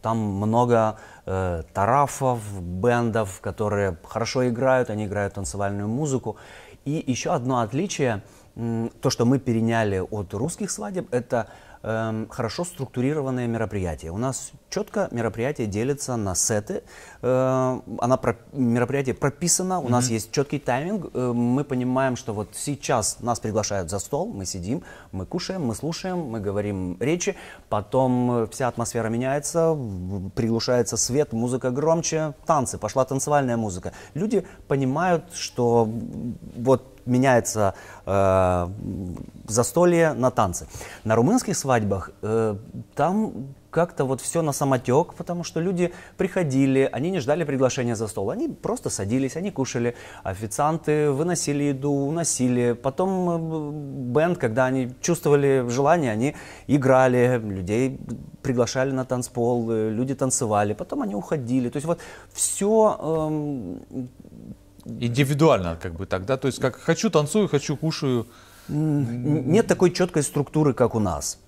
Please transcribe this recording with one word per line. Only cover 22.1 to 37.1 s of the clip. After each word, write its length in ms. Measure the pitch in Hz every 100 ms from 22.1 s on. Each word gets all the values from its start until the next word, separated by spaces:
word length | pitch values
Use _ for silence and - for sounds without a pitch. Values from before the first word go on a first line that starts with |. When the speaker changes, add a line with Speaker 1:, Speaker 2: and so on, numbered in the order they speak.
| 123
Speaker 1:
что 160 | -
вот 140 | 104 104
сейчас 640 | - - 139 - 131 101 -
нас 180 | 117 113
приглашают 500 | 113 107 101 101 85
за 100 | 101
стол, 280 | - 143 202
мы 120 | 131 95
сидим, 360 | 95 87 143 - - -
мы 120 | 95 90
кушаем, 400 | 180 - 185 131
мы 80 |
слушаем, 440 | 107 147 170 190 180
мы 240 | 143 113
говорим 560 | 101 98 104 98 92 90
речи. 360 | 131 175 196 175 - - -
Потом, 640 | 104 104 127 131 123 123
э, 160 | 120 110
вся 160 | - 127
атмосфера 400 | 117 113 120 110
меняется, 600 | 117 131 143 - 170 165
в-, 580 | 156 117 92 90 98 95
приглушается 680 | - 117 113 - 123 113 117
свет, 340 | - 131 147
музыка 380 | 113 123 127 131
громче, 640 | 123 156 165 156 156 156 143 -
танцы, 320 | 156 123 90
пошла 280 | 107 135 131
танцевальная 500 | 135 147 147 131 117
музыка. 360 | 110 92 - - - 143
Люди 280 | 214 214 - - -
понимают, 560 | 139 131 143 180 170 -
что, 500 | - - - 120 117 113
м, 520 | 113 - - 120 - - -
вот 240 | 117 165 - -
меняется, 680 | -